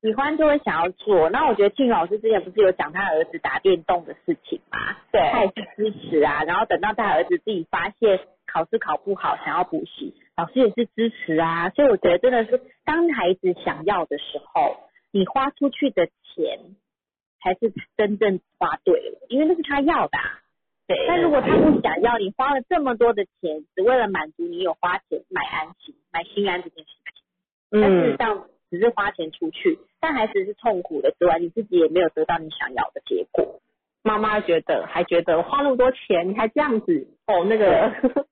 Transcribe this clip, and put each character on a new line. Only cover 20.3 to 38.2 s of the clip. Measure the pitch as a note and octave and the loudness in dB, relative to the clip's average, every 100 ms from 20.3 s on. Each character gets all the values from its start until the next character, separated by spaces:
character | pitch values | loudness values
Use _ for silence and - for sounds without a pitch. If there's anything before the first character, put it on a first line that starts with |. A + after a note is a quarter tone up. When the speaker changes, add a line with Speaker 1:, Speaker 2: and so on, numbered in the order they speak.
| - _ _ _ _ _ | -10 _ _ _ _ _
Speaker 2:
对。 | - - | -2 0
Speaker 1:
但 | F4 | 0
如 | E4+ | 2
果 | C#4+ | 2
他 | - - | 4 4
不 | D4 C#4+ | 6 4
想 | - - | 2 0
要， | A#3 A#3 | 0 0
你 | G3 - | -4 -2
花 | C4 | -2
了 | C#4 B3 | -2 0
这 | F4+ | -2
么 | C#4 A#3 | 0 2
多 | A#3 | 2
的 | G#3 F#3+ | 2 -4
钱， | _ E3+ D#3 D3+ - | _ -8 -8 -10 0
只 | |
为 | G3+ B3+ | 2 4
了 | G#3+ | 2
满 | F#3 D#3 | -2 -8
足 | _ E3+ | _ -8
你 | E3+ | -4
有 | F#3+ - | -4 -4
花 | - - | -4 -4
钱 | _ D#3 _ | _ -10 _
买 | F3+ | -8
安 | - D#3+ D#3+ - | -6 -8 -10 -14
心、 | - - _ | -20 -20 _
买 | E3 | -10
心 | F3 G3+ G3+ | -8 -4 -2
安 | F3+ | -2
这 | E3+ | -8
件 | - D#3 | -18 -20
事 | _ - | _ -20
情， | _ _ _ _ _ _ | _ _ _ _ _ _
Speaker 2:
嗯。 | G#3 | 2
Speaker 1:
但 | G#3 | 4
事 | F#3 D#3+ | 4 2
实 | - | 0
上 | A3+ F#4+ - _ _ | -2 -4 -8 _ _
只 | F3 | 0
是 | A3+ | 0
花 | A#3 G3+ | 0 -4
钱 | - D#3+ | -4 -10
出 | - D#3+ | -6 -8
去， | - F#3+ - _ _ | -2 -2 -2 _ _
但 | D#4+ | -4
孩 | C#4 A3 | -2 -2
子 | G#3 | -2
是 | F#3+ G#3 | -4 -4
痛 | - F#3+ | -2 -2
苦 | F3+ D3+ | -4 -2
的 | C3 - | -2 2
之 | F3 | 2
外， | E3 | 2
你 | E3+ | -2
自 | G3 | -6
己 | G#3 F3 | 0 2
也 | D#3 | 4
没 | E3 | 4
有 | E3+ | 0
得 | - D#3 | 0 -2
到 | E3+ | -2
你 | D#3+ | -6
想 | D3 - | -12 -10
要 | B2+ - | -6 -6
的 | - - | -8 -6
结 | F2+ - | -6 -4
果。 | - - - _ _ _ _ | -2 -4 -6 _ _ _ _
Speaker 2:
妈 | A3 G#3+ | -2 0
妈 | G#3+ G#3 | 0 -2
觉 | G#3 E3 | 0 -2
得， | - C#3+ - | 0 -4 -2
还 | - | -4
觉 | F3 E3+ | 0 0
得 | E3+ D#3+ | 2 0
花 | - C#4 | 0 0
那 | C#4+ | 0
么 | B3+ | 2
多 | B3 | 2
钱， | C4 - F#3 F3 | 0 -2 0 0
你 | G#3 | -2
还 | A3 | -2
这 | D4+ | 0
样 | D4 A3 | 0 -2
子， | - D#3 - _ - | 0 -2 -2 _ -2
哦， | F#3+ F3 | 0 2
那 | A3 | 4
个。 | G3+ E3 A3 G#3+ B3+ - | 4 4 2 0 -2 0